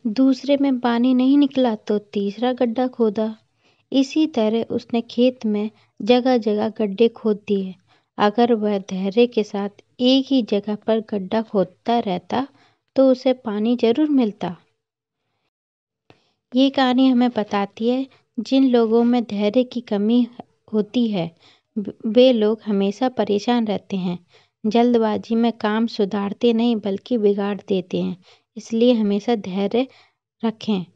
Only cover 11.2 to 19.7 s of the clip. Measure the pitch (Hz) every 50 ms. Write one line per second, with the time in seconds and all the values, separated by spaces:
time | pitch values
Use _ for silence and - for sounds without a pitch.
11.2 | 190 190 - 220 220 - - 202 185 180 _ _ _ - 233 233 233 208 180 180
12.2 | _ _ 214 240 269 - _ _ _ _ _ _ _ _ _ 269 269 262 254 254
13.2 | - 262 254 254 _ 226 202 208 214 233 247 240 - 226 240 294 311 302 294 262
14.2 | 240 208 196 _ - 175 175 - _ _ _ _ _ _ _ _ _ _ _ _
15.2 | _ _ _ _ _ _ _ _ _ _ _ _ _ _ _ _ _ _ _ _
16.2 | _ _ _ _ _ _ - 254 269 277 269 285 262 254 254 254 262 262 254 240
17.2 | 247 247 247 220 208 - - 202 202 196 _ - 220 233 247 262 269 269 _ _
18.2 | _ _ _ - 214 - 262 269 269 262 240 240 226 214 220 233 233 240 240 247
19.2 | 226 - 208 202 208 208 202 254 247 247